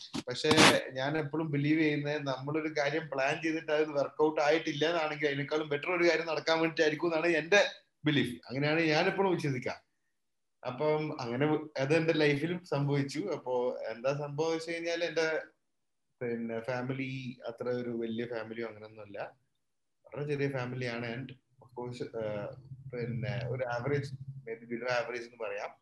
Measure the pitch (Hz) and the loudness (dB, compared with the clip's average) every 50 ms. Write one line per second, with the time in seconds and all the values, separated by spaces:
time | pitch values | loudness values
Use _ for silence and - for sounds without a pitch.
0 | - - - - - - 127 - - 156 156 156 151 - - - - - 131 131 | -16 -10 -8 -8 -6 -6 -6 -2 2 4 8 10 10 10 8 6 2 -2 -4 -2
1 | 131 143 151 160 151 139 - 156 160 156 143 143 139 147 156 160 160 151 147 147 | -2 0 0 0 -2 -2 -2 -2 -2 0 0 2 4 4 4 4 4 4 2 2
2 | 143 147 147 151 143 139 131 127 131 139 147 156 156 160 151 151 143 143 147 160 | 0 -2 -2 -2 -2 -2 -4 -4 -4 -2 -2 -2 -2 -2 0 0 0 0 0 -2
3 | 165 151 139 135 135 139 151 165 156 165 156 160 160 - 151 151 160 156 147 - | -4 -2 -2 0 0 0 0 0 0 -2 -2 -2 -2 0 2 2 2 2 2 0
4 | 135 - - - 156 156 156 160 151 147 156 165 160 160 151 143 147 160 175 170 | 0 0 2 2 2 4 4 4 4 4 4 4 2 0 0 2 2 2 2 2
5 | 156 156 151 147 151 147 139 139 143 139 151 156 160 156 143 147 143 170 180 175 | 2 0 -2 0 0 0 0 0 -2 0 0 -2 0 0 -2 -2 0 0 2 4
6 | 170 170 160 160 165 165 156 147 143 - 160 160 165 165 156 170 160 151 151 147 | 6 6 6 4 2 0 -2 -2 2 2 2 4 4 2 2 4 2 2 2 2
7 | 156 175 165 156 160 170 170 156 151 165 190 208 185 - - - _ _ _ _ | 0 0 0 2 2 4 2 2 2 6 6 6 6 6 0 -8 _ _ _ _
8 | - 147 151 139 117 82 82 - - - 113 139 143 147 151 165 165 156 151 156 | 0 2 4 4 2 0 -2 -8 -10 -8 -4 0 0 2 2 4 4 4 4 4
9 | 180 190 165 170 196 196 175 160 139 147 131 123 120 104 95 - _ _ _ _ | 4 2 2 2 2 2 2 2 0 -2 -2 -2 -4 -6 -6 -8 _ _ _ _
10 | _ _ _ _ _ _ _ _ _ _ _ _ - 123 127 123 151 151 151 156 | _ _ _ _ _ _ _ _ _ _ _ _ -8 -8 -4 -2 0 2 2 2
11 | 156 156 147 - 127 117 117 123 143 151 151 - - - - 131 135 139 156 165 | 0 -2 -4 -4 -4 -2 0 2 2 2 2 0 -2 -4 -4 -2 0 2 4 2
12 | 160 160 165 156 156 147 143 139 151 165 180 180 - - - 143 143 139 143 143 | 4 4 2 4 4 4 4 2 0 -2 -2 -4 -4 -2 -2 0 2 2 2 2
13 | 131 139 - 147 185 202 156 135 - 127 127 123 120 127 - - - 104 113 117 | 0 0 -2 -4 -2 -2 -4 -4 -2 -2 0 0 0 0 -2 -4 -6 -8 -6 -4
14 | 117 131 143 143 147 143 143 143 160 165 165 160 160 165 170 170 170 170 170 170 | -2 -2 0 0 -2 -6 -4 -2 0 0 0 -2 -2 -4 -6 -4 -2 -2 -2 -2
15 | 170 165 156 160 160 160 156 139 - - _ _ _ _ _ _ _ _ _ _ | -2 -2 0 0 0 2 0 -2 -4 -6 _ _ _ _ _ _ _ _ _ _
16 | _ _ _ - 127 120 117 117 117 113 113 113 113 - 127 123 123 127 135 135 | _ _ _ -8 -4 -4 -4 -4 -4 -4 -4 -6 -4 -4 -4 -4 -2 -4 -4 -4
17 | 135 131 131 135 131 127 127 - - 113 117 - 127 123 123 123 120 120 120 117 | -4 -6 -6 -8 -8 -10 -12 -10 -10 -10 -8 -6 -4 -2 -2 -2 -2 -4 -4 -4
18 | 117 113 113 110 120 120 120 113 110 110 110 117 117 113 107 107 107 107 107 110 | -4 -4 -4 -4 -4 -4 -6 -6 -8 -8 -8 -8 -8 -8 -10 -12 -16 -16 -16 -16
19 | 104 101 98 101 139 196 - _ _ _ _ _ _ _ _ _ _ _ _ _ | -18 -14 -10 -10 -10 -10 -12 _ _ _ _ _ _ _ _ _ _ _ _ _
20 | _ - - 123 147 147 147 139 139 139 135 131 123 123 127 127 127 123 117 117 | _ -14 -10 -8 -6 -4 -2 -2 -2 -2 -2 -2 -4 -4 -6 -6 -4 -4 -4 -4
21 | 120 117 113 120 135 123 - - _ _ _ _ - - - 123 120 123 123 - | -4 -6 -6 -6 -8 -10 -12 -16 _ _ _ _ -20 -18 -12 -10 -10 -8 -8 -8
22 | - - - 113 110 107 104 104 104 95 - - - - - - - - - 123 | -8 -8 -6 -6 -4 -4 -4 -4 -6 -8 -10 -12 -16 -16 -16 -16 -14 -10 -6 -6
23 | 117 113 113 - - - - 123 123 123 123 127 127 120 120 120 117 139 143 143 | -4 -4 -4 -4 -4 -4 -4 -4 -4 -4 -4 -4 -2 -2 -2 -2 -2 0 0 0
24 | 127 - - - - - - - - 113 113 117 117 117 120 117 117 127 123 123 | -2 -4 -8 -10 -10 -12 -12 -12 -10 -10 -10 -10 -8 -8 -8 -6 -2 0 0 0
25 | 117 113 120 123 117 117 120 117 113 104 101 101 113 160 - _ | 0 0 -4 -6 -8 -8 -10 -8 -8 -6 -6 -6 -8 -8 -10 _